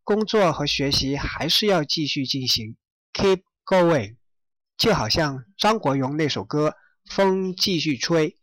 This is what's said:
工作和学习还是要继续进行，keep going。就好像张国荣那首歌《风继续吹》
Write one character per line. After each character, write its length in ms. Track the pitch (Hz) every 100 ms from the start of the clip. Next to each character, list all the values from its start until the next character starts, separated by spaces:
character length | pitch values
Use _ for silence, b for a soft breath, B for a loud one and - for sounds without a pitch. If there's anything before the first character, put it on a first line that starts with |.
工 220 | - 208 214
作 260 | 220 180
和 140 | 139 147
学 260 | - 139
习 240 | 143 135 143
还 320 | - - -
是 200 | - 214
要 160 | 180
继 240 | 147 - 143
续 180 | 147 131
进 220 | 139 127
行， 280 | - 110 120 _ _ _
keep 300 | - 196 190 - _
going。 520 | - 190 170 156 101 117 _ _ _ _ _ -
就 200 | 233 165
好 120 | 110
像 380 | 170 151 135 - -
张 220 | 208 220
国 180 | 143 135
荣 220 | 131 147
那 100 | 151
首 160 | 120
歌 260 | 98 147 151 b b b _
《风 420 | - 196 190 185 180
继 240 | - 170
续 160 | 151 127
吹》 360 | - 165 156 -